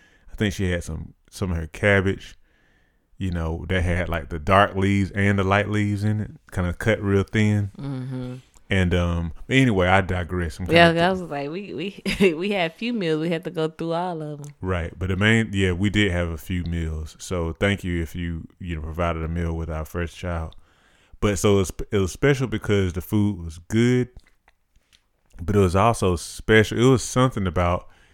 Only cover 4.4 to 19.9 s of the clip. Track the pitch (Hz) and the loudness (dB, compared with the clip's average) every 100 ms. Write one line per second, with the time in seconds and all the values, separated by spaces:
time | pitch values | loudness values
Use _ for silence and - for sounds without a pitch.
4.4 | 76 95 104 95 98 101 95 101 101 101 | 2 4 4 2 2 2 0 0 2 2
5.4 | 95 101 101 104 104 101 104 107 104 - | 2 2 2 -2 -2 -2 -2 -2 -4 -12
6.4 | _ - 90 85 117 104 101 98 95 110 | _ -4 -4 -2 0 0 2 2 2 2
7.4 | 107 104 101 - 139 131 127 127 127 127 | 2 2 -2 -6 -10 -8 -8 -8 -10 -12
8.4 | - _ - 98 90 87 87 85 85 - | -18 _ -2 0 2 2 0 -2 -4 -8
9.4 | - 127 131 95 90 95 90 90 82 90 | 0 2 4 4 4 4 2 -2 -4 -4
10.4 | 82 - 90 165 170 165 175 190 170 143 | -4 -6 2 6 6 6 2 0 -6 -8
11.4 | 143 170 196 101 196 - - 170 196 156 | -8 -8 -10 -8 -10 -8 -6 2 2 2
12.4 | 196 208 165 - 233 240 170 156 160 165 | -2 0 -2 -4 -4 -2 0 0 0 -2
13.4 | 170 165 160 160 165 165 180 165 151 147 | -4 -4 -4 -4 -4 -4 -4 -6 -8 -10
14.4 | 147 - 92 90 85 - 92 92 107 113 | -14 -8 -4 -2 -4 -6 -4 2 4 4
15.4 | 110 98 95 87 101 98 104 87 87 80 | 2 0 0 2 0 2 2 0 -2 -6
16.4 | - 90 82 85 80 78 78 - - 90 | -6 -4 -4 -4 -4 -6 -10 -12 -6 -4
17.4 | 82 80 101 101 92 85 82 90 85 82 | -4 0 0 0 -2 -4 -4 -6 -6 -6
18.4 | - - 87 80 76 78 85 82 80 85 | -10 -12 -8 -8 -6 -2 -2 -2 -4 -2
19.4 | 85 82 80 78 78 | -2 -4 -6 -6 -6